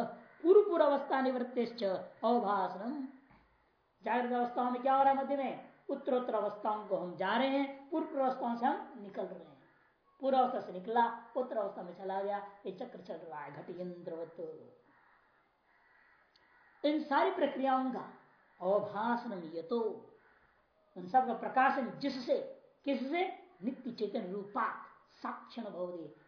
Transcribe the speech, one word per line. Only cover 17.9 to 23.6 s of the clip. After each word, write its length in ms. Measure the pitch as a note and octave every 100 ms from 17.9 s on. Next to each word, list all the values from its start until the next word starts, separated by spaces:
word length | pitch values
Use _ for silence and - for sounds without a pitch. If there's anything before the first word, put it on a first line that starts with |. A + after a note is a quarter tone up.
का 120 | A3 - - - _ _ -
अवभाषणम 840 | F3+ G3+ - G3 A#3 A#3+ A#3+ F#3+ D#3+
यतो, 260 | E3 E3 A#3 G#3+ E3+ - - _ _ _ _ _ _ _ F#3+
उन 100 | F3+
सब 200 | B3+ A#3
का 80 | -
प्रकाशन 540 | A3 C4 C4 C4+ A3 -
जिससे, 380 | C4+ - - B3+ - - _ _
किससे? 400 | C#4+ B3 C4 E4+ F#4 - - -